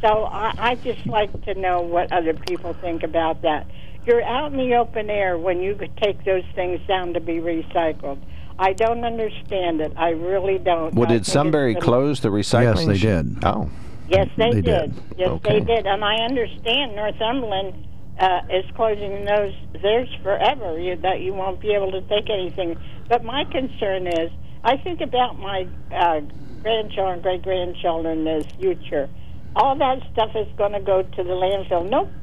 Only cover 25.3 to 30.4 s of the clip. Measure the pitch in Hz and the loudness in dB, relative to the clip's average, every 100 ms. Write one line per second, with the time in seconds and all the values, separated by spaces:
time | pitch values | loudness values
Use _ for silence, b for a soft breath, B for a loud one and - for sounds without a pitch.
25.3 | 190 196 196 185 - - - 175 156 151 | -2 -4 -4 -4 -6 -6 0 2 2 -2
26.3 | - - - 214 220 214 208 190 180 180 | -8 -8 -6 -2 -2 -2 -2 -2 0 -2
27.3 | 185 180 185 180 175 180 165 165 160 156 | -2 -2 -2 -2 -2 0 0 -2 -2 0
28.3 | 156 147 - 190 175 - 151 135 B B | 0 -2 -2 -2 -2 -2 -2 -2 B B
29.3 | B - - 254 269 269 262 - - 220 | B -4 2 2 4 2 0 -2 -2 0
30.3 | 220 | 0